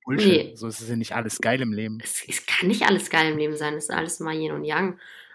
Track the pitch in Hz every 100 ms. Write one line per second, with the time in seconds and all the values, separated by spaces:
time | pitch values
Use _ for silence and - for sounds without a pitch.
0 | 123 139 202 160 - 110 113 107 113 117
1 | 113 117 110 - 113 131 120 104 110 110
2 | - - - - - - 180 - 202 190
3 | - 165 156 151 151 151 151 151 - 165
4 | 160 - 160 156 156 147 151 151 190 185
5 | - - -